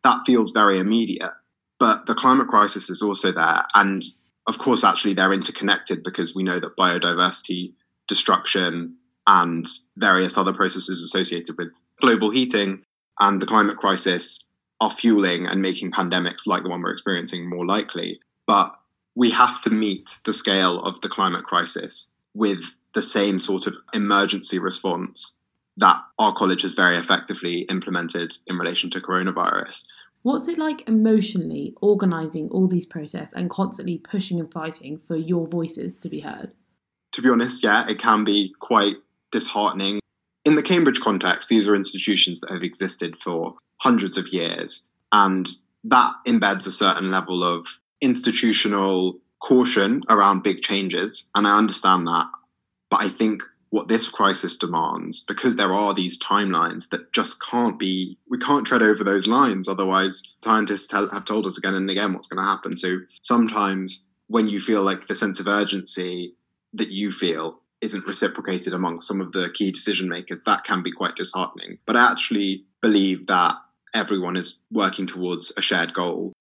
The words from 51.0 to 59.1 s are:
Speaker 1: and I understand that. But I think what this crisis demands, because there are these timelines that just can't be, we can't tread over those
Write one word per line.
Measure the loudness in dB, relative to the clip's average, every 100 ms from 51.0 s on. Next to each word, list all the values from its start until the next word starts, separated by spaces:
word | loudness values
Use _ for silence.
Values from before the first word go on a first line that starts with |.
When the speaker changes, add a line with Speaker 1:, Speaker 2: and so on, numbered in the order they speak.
| -4 -6 -4
Speaker 1:
and | 0 4
I | 4
understand | 4 2 4 2 2
that. | 0 -2 -6 _ _ _ _ _
But | 0
I | 0
think | 0 0 0 -8 _ _
what | -4 0
this | 0 0
crisis | 0 2 2 -2 -4
demands, | -2 -2 -2 -4 -6 -8
because | -6 -2 -2 0
there | 0
are | 2 0 0
these | -2 -4
timelines | -2 0 0 0 -2 -4 -8
that | -10 -4
just | -4 -2 -4
can't | -4 0 0 -2
be, | -4 -4 -6 -10 _
we | -6
can't | 0 0 2
tread | 4
over | 4 4
those | 2